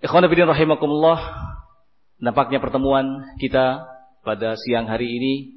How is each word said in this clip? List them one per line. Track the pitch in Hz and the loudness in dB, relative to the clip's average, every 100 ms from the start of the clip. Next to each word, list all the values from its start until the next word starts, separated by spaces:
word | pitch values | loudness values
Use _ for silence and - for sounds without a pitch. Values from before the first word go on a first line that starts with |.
Ikhwan | - 170 185 | 4 4 4
fillah | 170 170 | 4 4
rahimakumullah, | 147 156 151 151 151 160 165 - - - - - _ _ _ _ _ | 4 2 2 0 2 4 2 -2 -12 -12 -14 -18 _ _ _ _ _
nampaknya | 120 117 131 135 | -2 0 0 0
pertemuan | 131 135 135 135 135 139 135 - | -2 -2 2 2 0 -6 -12 -8
kita | 131 131 131 135 165 - - _ - | -2 2 0 -2 -10 -20 -20 _ -8
pada | 107 113 110 | -4 -4 -6
siang | 123 117 113 | -2 -2 -2
hari | 110 120 | -4 -4
ini | 120 131 139 135 | -4 -2 -4 -6